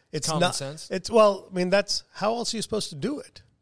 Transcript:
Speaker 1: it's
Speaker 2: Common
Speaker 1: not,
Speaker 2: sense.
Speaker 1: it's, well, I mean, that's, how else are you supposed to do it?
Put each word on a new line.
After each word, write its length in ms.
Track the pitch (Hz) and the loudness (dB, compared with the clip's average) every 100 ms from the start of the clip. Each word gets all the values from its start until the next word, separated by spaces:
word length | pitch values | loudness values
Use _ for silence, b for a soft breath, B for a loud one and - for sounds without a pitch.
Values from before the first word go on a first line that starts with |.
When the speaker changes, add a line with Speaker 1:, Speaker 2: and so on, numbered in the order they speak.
| b | b
Speaker 1:
it's 160 | 156 160 | -6 -2
Speaker 2:
Common 140 | 160 | 2
Speaker 1:
not, 140 | 180 - | 0 0
Speaker 2:
sense. 340 | 135 156 - | -8 -12 -8
Speaker 1:
it's, 180 | 190 - | -6 2
well, 380 | 220 214 196 - | 6 6 4 -6
I 60 | 185 | -2
mean, 140 | 180 | 2
that's, 340 | 196 202 - - | 2 2 -4 -6
how 220 | - 208 233 | -4 -2 -2
else 180 | 220 | -4
are 40 | 226 | -6
you 40 | |
supposed 260 | - - - | -4 -4 -6
to 60 | 143 | -6
do 240 | 196 294 | -6 -6
it? 240 | - - _ _ | -12 -20 _ _